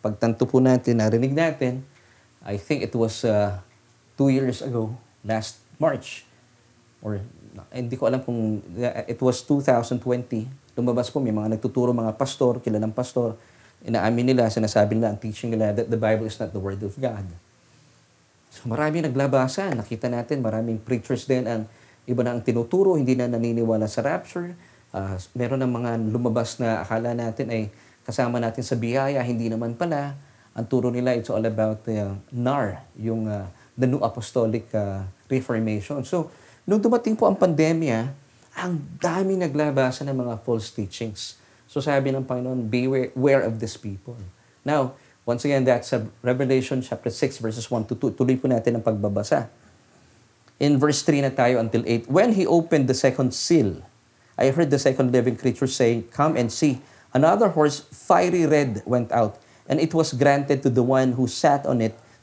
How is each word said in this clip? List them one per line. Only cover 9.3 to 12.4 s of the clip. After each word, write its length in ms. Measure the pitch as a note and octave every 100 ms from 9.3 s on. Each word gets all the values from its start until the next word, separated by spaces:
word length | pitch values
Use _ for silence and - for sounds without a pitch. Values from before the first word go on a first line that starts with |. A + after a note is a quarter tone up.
| B2
two 160 | - C#3+
thousand 400 | C#3 A#2+ A#2 A#2+
twenty, 480 | B2 B2 A#2+ A2+ B2 C3+ _
lumabas 400 | - A#2+ A#2+ A#2+
po, 80 | D3
may 160 | B2 G#2+
mga 240 | G#2+ A2
nagtuturo, 320 | B2 B2+ B2
mga 240 | A#2+ A2+ -
pastor, 480 | C3+ -